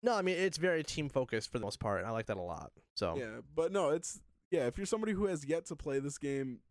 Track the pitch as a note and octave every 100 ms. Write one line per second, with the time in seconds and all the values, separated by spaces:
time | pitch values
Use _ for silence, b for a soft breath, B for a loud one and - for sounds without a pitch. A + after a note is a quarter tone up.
0 | A#3+ A3 F#3 F3+ F#3+ D#3 F#3 E3 D3+ -
1 | D3 C3+ B2+ A2 - B2+ G2+ - A2+ G2
2 | F#2+ A2+ A2 G2+ F2 E2 D2+ - _ -
3 | F#2 G#2 A2+ A#2 C#3+ D3+ E3 G3 D#3 D#3
4 | - - - _ _ E3+ B2 - G3 A3+
5 | A3 F#3+ G3+ E3+ C#3 E3 E3 D#3 D3+ C#3
6 | C#3+ C#3+ C#3+ C#3 C3+ A#2+ _